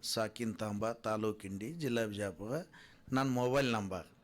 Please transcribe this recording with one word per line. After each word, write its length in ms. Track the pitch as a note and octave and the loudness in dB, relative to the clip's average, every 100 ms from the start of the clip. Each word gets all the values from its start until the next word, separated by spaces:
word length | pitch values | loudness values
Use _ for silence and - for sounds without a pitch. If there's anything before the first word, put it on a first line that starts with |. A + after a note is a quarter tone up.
ಸಾಕಿನ್ 520 | - - A2 - A#2 G#2 | -4 0 0 0 -2 -2
ತಾಂಬ, 360 | G#2+ G#2 A2 | -2 0 -2
ತಾಲೂಕಿಂಡಿ, 840 | A#2 A2 G#2+ G#2+ G#2+ G2 G2 G#2+ | -2 -2 2 2 0 -6 -6 -6
ಜಿಲ್ಲಾ 320 | E3+ C#3+ A#2 A2+ | -4 0 2 2
ಬಿಜಾಪುರ. 680 | G2+ G2+ E2 G#2 C#3+ F#3 - - - - | 0 -4 -4 -4 -4 -6 -16 -20 -20 -2
ನನ್ನ 160 | C3 C3+ | 2 2
ಮೊಬೈಲ್ 440 | B2 B2+ C3+ C3 | 4 4 4 4
ನಂಬರ್ 340 | A2+ G2 F#2 D#2 - | 2 0 -4 -8 -18